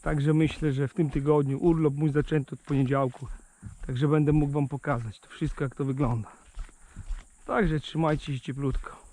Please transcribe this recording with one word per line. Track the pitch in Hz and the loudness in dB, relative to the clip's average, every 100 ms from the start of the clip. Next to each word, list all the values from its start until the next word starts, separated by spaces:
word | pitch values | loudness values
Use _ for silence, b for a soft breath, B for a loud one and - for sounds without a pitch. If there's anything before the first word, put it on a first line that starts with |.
Także | 156 151 143 | 0 0 4
myślę, | 156 156 - 156 | 4 2 2 -2
że | 135 135 | 0 -2
w | |
tym | - 156 | 0 0
tygodniu | 143 139 151 139 135 | 0 2 4 4 2
urlop | 175 160 151 | 2 4 2
mój | 139 156 | 2 2
zaczęty | 143 135 156 131 | 2 0 0 -2
od | 135 | -10
poniedziałku. | - 139 131 139 131 - 127 - - _ - - - | -2 0 2 2 0 -4 -12 -14 -16 _ -18 -12 -8
Także | 123 147 | 0 2
będę | 151 147 | 4 4
mógł | 151 143 | 4 2
wam | 147 143 | 0 -2
pokazać | 143 - 120 113 - | -4 -4 -4 -4 -12
to | - | -20
wszystko, | - 151 - | -6 -6 -2
jak | 139 | -6
to | - | -4
wygląda. | 139 135 135 117 104 - - - - B B B B B - _ - | -4 0 0 0 -4 -14 -18 -14 -14 B B B B B -8 _ -4
Także | - 180 156 | 0 2 0
trzymajcie | - 156 160 151 - | -4 -2 0 0 -2
się | 131 | -6
cieplutko. | - 135 139 131 - - - | -6 -4 -2 -2 -6 -16 -20